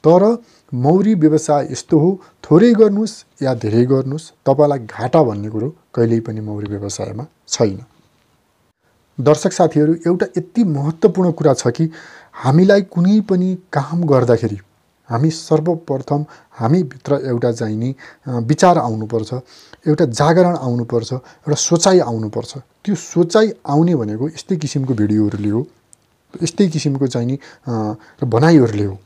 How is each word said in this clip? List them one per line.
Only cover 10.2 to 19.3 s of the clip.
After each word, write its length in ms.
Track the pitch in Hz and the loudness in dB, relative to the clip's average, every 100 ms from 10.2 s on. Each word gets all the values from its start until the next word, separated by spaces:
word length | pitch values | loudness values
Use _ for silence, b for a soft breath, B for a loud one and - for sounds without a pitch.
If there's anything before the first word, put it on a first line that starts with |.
| - 180 | -2 -4
यति 260 | 170 233 | -6 -2
महत्त्वपूर्ण 680 | 202 143 143 160 214 185 180 | 0 0 -4 0 0 2 -2
कुरा 220 | 165 151 | 2 0
छ 140 | 131 123 | 2 0
कि 220 | - 160 B B B B | -2 -4 B B B B
हामीलाई 500 | - 131 147 190 202 | -6 0 4 6 4
कुनै 380 | 190 170 180 214 | 2 0 2 2
पनि 340 | 208 185 185 | 2 -2 -2
काम 500 | 180 _ 147 131 170 | -4 _ -6 -4 -4
गर्दाखेरि 540 | 165 135 117 117 113 101 _ _ _ _ _ | 2 2 4 2 0 -8 _ _ _ _ _
हामी 220 | 120 160 | -2 -2
सर्वप्रथम 960 | 160 - 156 160 165 - 135 - 143 151 b b | -4 -2 0 0 -4 -6 -8 -4 -4 -4 b b
हामीभित्र 640 | - 117 170 151 - - | -4 0 0 -2 -10 -4
एउटा 380 | 139 135 120 123 | -4 -2 -2 -2
चाहिँ 240 | 113 110 107 | -2 -6 -4
नि, 180 | 123 139 B B 135 | -6 -8 B B -8
अ, 40 | |
विचार 480 | 123 117 147 180 170 | -6 -4 2 4 4
आउनुपर्छ। 560 | 120 110 107 113 110 | 0 -6 -4 -6 -6